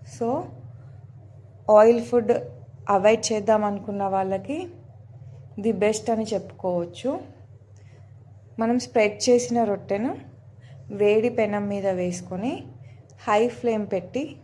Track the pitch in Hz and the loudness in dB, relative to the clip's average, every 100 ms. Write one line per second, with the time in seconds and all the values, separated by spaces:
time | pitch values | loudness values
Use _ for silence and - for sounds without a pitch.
0 | - - 233 277 370 - - - - - | -18 -6 -4 -4 -6 -16 -18 -20 -20 -20
1 | - - - - - - - 214 220 240 | -20 -20 -20 -20 -20 -14 6 8 8 6
2 | 233 247 220 240 - - - - - 202 | 2 0 2 -2 -2 -16 -20 -20 0 2
3 | 196 220 220 220 202 214 208 202 196 202 | 4 4 0 -4 2 2 2 -4 -6 -4
4 | 196 190 190 196 196 302 349 - - - | -2 -2 -2 -4 -6 -8 -8 -14 -20 -20
5 | - - - - - - 208 196 208 214 | -20 -20 -20 -20 -18 -4 -2 2 0 0
6 | - 220 220 202 190 - 185 180 170 - | -2 -2 0 -4 -6 -8 -4 -2 -4 -6
7 | 247 302 - - - - - - - - | -6 -6 -8 -20 -20 -20 -20 -20 -20 -20
8 | - - - - - - 226 240 247 240 | -20 -20 -20 -20 -20 -4 0 0 0 2
9 | 208 208 - 247 240 240 220 196 - 202 | 2 2 4 4 4 0 0 -2 -2 -2
10 | 240 392 - - - - - - - 202 | -2 -6 -12 -20 -20 -20 -20 -20 -14 0
11 | 208 214 233 233 214 208 202 202 196 185 | 4 4 2 0 0 0 -4 -2 -2 0
12 | 180 175 - 185 226 370 - - - - | -2 -4 -8 -6 -6 -6 -12 -18 -20 -20
13 | - - - 208 240 240 240 220 202 190 | -20 -14 0 2 2 0 -2 -2 -2 -4
14 | 180 247 302 - | -4 -6 -6 -12